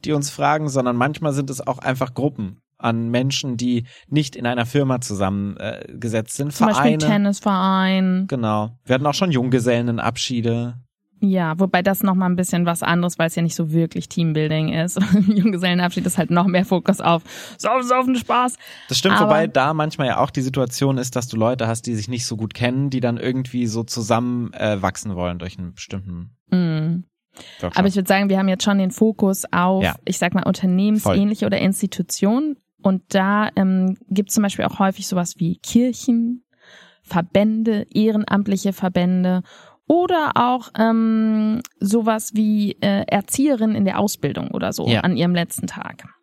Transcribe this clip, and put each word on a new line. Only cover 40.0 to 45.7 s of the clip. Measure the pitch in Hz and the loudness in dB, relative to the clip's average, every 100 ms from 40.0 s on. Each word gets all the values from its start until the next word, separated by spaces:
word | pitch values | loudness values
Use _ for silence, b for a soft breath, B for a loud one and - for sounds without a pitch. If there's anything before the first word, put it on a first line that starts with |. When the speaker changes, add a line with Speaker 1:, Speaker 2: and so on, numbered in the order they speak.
| 349 349 - - | 2 0 0 2
Speaker 2:
auch, | 240 247 226 - | 2 0 -4 0
ähm, | 226 226 226 220 220 220 214 220 - _ | 2 4 2 2 2 2 0 -2 -6 _
sowas | 202 226 220 220 - | 0 2 2 0 -2
wie, | 214 214 214 208 - | 0 2 2 0 0
äh, | 208 202 - | 0 0 0
Erzieherin | 202 196 - 285 254 220 214 | -2 -2 0 2 2 0 2
in | 196 | 0
der | - | 2
Ausbildung | 202 - 143 - - | -2 -2 -4 -4 -6
oder | - 92 | -4 -4
so | - - | -4 0
Speaker 1:
Ja. | 113 | 2
Speaker 2:
an | - 127 | 2 0
ihrem | 175 175 | 2 0
letzten | 170 - | -2 -6
Tag. | 185 | -8